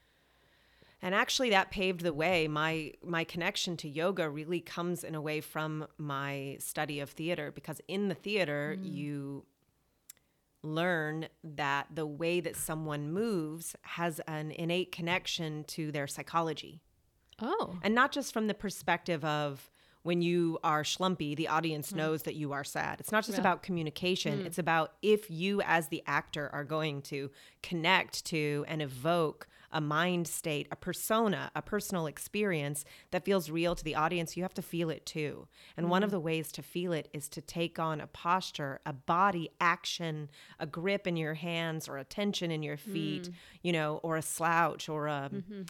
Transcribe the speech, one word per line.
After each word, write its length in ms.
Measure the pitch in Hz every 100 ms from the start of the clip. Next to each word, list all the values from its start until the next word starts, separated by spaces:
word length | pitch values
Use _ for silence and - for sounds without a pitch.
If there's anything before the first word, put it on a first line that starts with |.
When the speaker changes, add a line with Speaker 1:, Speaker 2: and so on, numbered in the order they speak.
| _ _ _ _ _ _ _ _ - -
Speaker 1:
and 140 | 180
actually 360 | 202 247 - 254
that 200 | 190 175
paved 300 | 196 185 175
the 120 | 170
way. 360 | 143 165 175 156
My, 440 | 151 160 160 151 -
my 200 | 175 165
connection 540 | 165 175 180 - 185 165
to 100 | 151
yoga 400 | 147 180 175 156
really 320 | 147 156 175
comes 440 | - 175 175 170
in 100 | -
a 60 | 156
way 200 | 151 151
from 460 | - 156 156 156 156 -
my 600 | 147 139 139 139 139 -
study 400 | - - 151 147
of 120 | 139
theater, 420 | - 160 156 147
because 280 | - - 147 -
in 220 | 190 202
the 60 | -
theater, 600 | 202 208 156 147 147 190
Speaker 2:
Mm. 140 | 190
Speaker 1:
you 540 | 143 147 143 139 139 - _ _ _ _ _ - - _ _ _ _
learn 680 | 156 160 180 165 151 156 - _
that 420 | 160 147 143 139 -
the 120 | 156 151
way 340 | 147 165 175
that 160 | 160 -
someone 560 | - 160 156 147 147
moves 640 | 185 233 185 156 165 - -
has 360 | - 175 170 156 -
an 240 | 156 156
innate 400 | 160 165 180 -
connection 720 | - 170 185 - - 156 151
to 280 | 147 - 151
their 140 | 147 139
psychology. 720 | - - 170 165 143 - 160 _ _ _ _ _ -
Speaker 2:
Oh. 380 | 233 427 - 180
Speaker 1:
And 120 | 196
not 180 | 233 285
just 200 | 285 254
from 140 | 226 214
the 80 |
perspective 680 | 202 196 - - 170 - 160
of 460 | 151 151 147 135 - _ _ _
when 180 | 165 175
you 360 | 170 175 165 165
are 200 | 160 151
schlumpy, 500 | 147 - 185 180 147 147
the 120 | 160
audience 420 | 156 165 151 -
Speaker 2:
Hmm. 60 | 175
Speaker 1:
knows 260 | 156 156
that 120 | 160 151
you 160 | 147
are 100 | 139
sad. 380 | 143 151 151 147
It's 100 | -
not 140 | 220
just 120 | 220 190
Speaker 2:
Yeah. 20 |
Speaker 1:
about 220 | 185 175
communication. 800 | - 175 156 - 180 185 - 202
Speaker 2:
Hmm. 60 | 175
Speaker 1:
It's 120 | 175
about 340 | 165 165 156 -
if 280 | 208 214 196
you 300 | 165 196 202
as 260 | - 165 151
the 140 | 165 -
actor 420 | 143 - 156 139
are 100 | 147
going 380 | 143 156 156 139
to 280 | - 139 139 - - _
connect 600 | - 170 165 185 - - -
to 380 | 160 147 147 -
and 120 | 156
evoke 680 | 143 127 160 175 151 - - - -
a 80 | 156
mind 480 | 147 151 180 175 165
state, 400 | - 165 147 -
a 60 | -
persona, 720 | 185 170 - 220 220 139 135 151
a 60 |
personal 440 | - 208 - 180 156
experience 800 | - - 208 208 160 143 147 - - -
that 140 | 180
feels 260 | 190 196 151
real 240 | 165 170
to 80 | 175
the 140 | 156 156
audience, 400 | 160 175 160 175
you 80 |
have 100 | 185
to 80 | -
feel 260 | - 170 165
it 160 | -
too. 440 | - 160 147 - - - - -
And 140 | 170
one 140 | 185
of 60 | 208
Speaker 2:
Mm. 20 |
Speaker 1:
the 80 | 190
ways 320 | 160 160 151
to 100 | -
feel 300 | - 175 180
it 160 | 156 -
is 160 | 147 -
to 100 | 160
take 400 | - 170 170 170
on 200 | 160 156
a 60 | -
posture, 760 | - 170 185 - - 139 139 -
a 60 |
body 580 | 135 - 175 202 175 160 -
action, 720 | 170 180 - - 165 151 143 - - -
a 60 | 160
grip 420 | 165 190 202 190
in 80 | 170
your 180 | 156
hands 540 | 156 170 165 165 160 -
or 80 | 139
a 60 |
tension 480 | 131 - 208 - 170
in 100 | 156
your 140 | 147 147
feet, 480 | 208 165 151 180
Speaker 2:
Mm. 100 | 175 175 - -
Speaker 1:
you 100 | 175
know, 240 | 165 151 156
or 120 | 165 160
a 60 |
slouch 640 | - - 165 170 160 - -
or 200 | 151 151
a, 220 | 143 139
Speaker 2:
Mm-hmm. 300 | 196 180 202